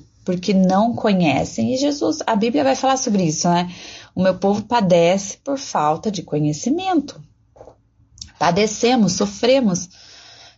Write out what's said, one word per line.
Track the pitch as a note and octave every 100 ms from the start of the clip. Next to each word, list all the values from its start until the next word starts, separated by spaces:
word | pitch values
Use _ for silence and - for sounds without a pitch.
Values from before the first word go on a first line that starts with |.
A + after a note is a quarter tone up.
| - _
porque | - F3+ G#3
não | F#3+ F#3 F#3+ A#3
conhecem. | A3+ A3+ F#3 D#3+ C3+ E3+ - A3+
E | B3+
Jesus, | C#4+ C#4+ D#4+ D#4 -
a | A3
Bíblia | A#3 C#4+
vai | C4+ C4
falar | C4 C4
sobre | B3 G3+
isso, | E3 D#3 F3
né? | F3 F3+ - - - -
"O | -
meu | F#3 F3+
povo | G3 G#3+
padece | G#3+ A#3+ F#3 F3 E3+ G3 - -
por | - C4+
falta | - F#3+ D3+ D#3+ A3
de | F3
conhecimento." | - D3 D3+ D3+ A#3 E4 F#4+ F4 - - - _ _ - - - _ _ _ - - -
Padecemos, | D#3 F3 G#3+ - A#3 B3+ F#3+
sofremos, | - G3+ - A#3+ C4+ A3 F3+ - - - - - - -